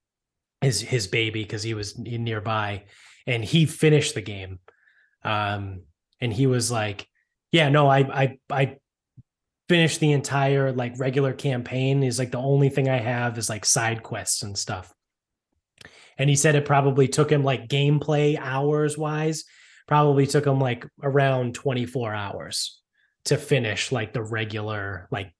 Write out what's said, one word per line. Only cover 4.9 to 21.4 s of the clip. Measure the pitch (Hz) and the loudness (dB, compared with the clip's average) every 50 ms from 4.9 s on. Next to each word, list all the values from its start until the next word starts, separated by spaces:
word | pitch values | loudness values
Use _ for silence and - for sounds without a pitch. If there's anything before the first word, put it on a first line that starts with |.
| _ _ _ _ _ _ | _ _ _ _ _ _
Um, | - 110 107 104 104 101 104 101 101 98 95 92 - _ _ _ _ _ _ - | -6 -4 -2 -2 -2 -2 -4 -4 -6 -8 -10 -14 -16 _ _ _ _ _ _ -6
and | 127 117 | -4 -4
he | 101 113 135 | 0 2 2
was | 131 127 123 110 107 | 2 2 2 0 -2
like, | 120 110 107 104 101 - - _ _ _ _ _ _ _ _ - | -2 -2 -2 -4 -6 -8 -14 _ _ _ _ _ _ _ _ 2
"Yeah, | - 165 151 139 | 2 4 4 6
no, | 143 151 143 135 | 6 6 6 6
I, | 135 139 | 6 6
I, | 139 135 - - 139 123 - - _ - | 4 2 2 0 0 0 -2 -6 _ -4
I | - 160 147 110 - - _ _ _ _ _ _ _ - - _ _ _ _ _ _ _ _ - | -2 0 0 -2 -2 -8 _ _ _ _ _ _ _ -20 -20 _ _ _ _ _ _ _ _ 2
finished | 175 170 165 151 - - | 4 4 4 4 2 2
the | 156 151 | 2 2
entire, | 147 135 - - 135 143 139 139 139 139 135 135 | 2 2 0 -2 -2 0 2 2 2 2 2 0
like, | 123 123 120 123 123 127 | -2 -2 -4 -6 -4 -4
regular | 131 135 127 143 139 131 | -4 -2 0 0 0 0
campaign." | 123 - - 139 127 117 107 - 127 127 131 135 139 139 | -2 -2 -4 -2 -2 -2 -4 -6 -4 -2 0 0 2 2
He's | 135 127 117 131 | 0 0 0 -2
like, | 123 117 | -4 -4
"The | - 123 | -4 -4
only | 131 139 139 139 143 135 | 0 2 4 4 4 4
thing | 139 143 135 131 | 2 2 0 2
I | 131 123 | 0 0
have | 107 120 123 120 120 117 110 113 | 0 -2 -2 -2 -2 -4 -4 -4
is, | 104 - | -6 -6
like, | 110 104 - | -6 -2 0
side | - - 123 113 113 113 110 | 2 2 2 2 0 -2 -4
quests | - - 117 101 90 - - - | -8 -10 -10 -8 -4 -4 -6 -6
and | 107 101 98 - | -6 -8 -8 -8
stuff." | - - 101 92 95 - _ _ _ _ _ _ _ _ _ _ _ _ _ _ _ _ _ - - - _ - - - _ - | -8 -6 -8 -8 -10 -14 _ _ _ _ _ _ _ _ _ _ _ _ _ _ _ _ _ -20 -20 -20 _ -20 -20 -12 _ 0
And | 135 147 | 2 2
he | 139 | 4
said | 135 - 156 147 | 4 4 4 4
it | 147 143 | 4 4
probably | - 143 139 135 139 123 139 131 123 | 4 2 4 4 4 4 4 2 2
took | - 156 147 - | 4 2 2 4
him, | 147 139 | 4 2
like, | 135 135 131 107 117 - | 2 2 0 -2 -4 -4
gameplay | 143 139 143 147 147 143 - 156 151 147 147 147 151 151 | -2 0 2 2 2 2 2 0 0 2 2 2 0 0
hours | 135 135 135 135 143 147 151 151 151 147 151 151 | -4 -4 -4 -2 0 0 0 2 0 -2 -2 -4
wise, | 156 151 151 151 156 160 160 156 - _ _ _ - - - - _ - | -6 -4 -4 -2 -2 -2 -4 -4 -8 _ _ _ -20 -20 -20 -12 _ 0
probably | 147 151 147 147 139 143 139 | 4 4 6 6 6 4 4
took | 139 - 147 143 | 4 2 2 2
him, | 143 135 135 | 2 0 0
like, | 135 127 120 120 - - _ - | 0 -2 -2 -6 -10 -18 _ -6
around | 143 139 131 143 139 135 131 127 | -4 0 2 2 2 2 2 0